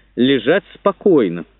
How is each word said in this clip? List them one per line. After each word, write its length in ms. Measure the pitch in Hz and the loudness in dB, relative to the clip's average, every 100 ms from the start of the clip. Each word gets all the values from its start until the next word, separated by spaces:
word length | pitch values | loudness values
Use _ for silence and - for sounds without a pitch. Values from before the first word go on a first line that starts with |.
| _ - | _ -4
лежать 480 | 127 135 123 190 - - | -2 0 0 -2 -4 -6
спокойно?» 680 | 202 185 208 156 98 85 80 _ | -6 -2 0 2 0 -4 -12 _